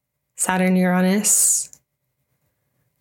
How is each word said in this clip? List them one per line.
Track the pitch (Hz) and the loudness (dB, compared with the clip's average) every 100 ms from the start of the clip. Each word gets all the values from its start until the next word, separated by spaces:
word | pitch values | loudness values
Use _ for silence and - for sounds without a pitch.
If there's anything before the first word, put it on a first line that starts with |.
| _ _ _ - | _ _ _ -8
Saturn | - 185 185 185 | -4 0 0 2
Uranus, | 185 180 185 202 208 - - - - - _ _ _ _ _ _ _ _ _ _ _ _ | 2 2 0 0 0 0 0 -2 -6 -16 _ _ _ _ _ _ _ _ _ _ _ _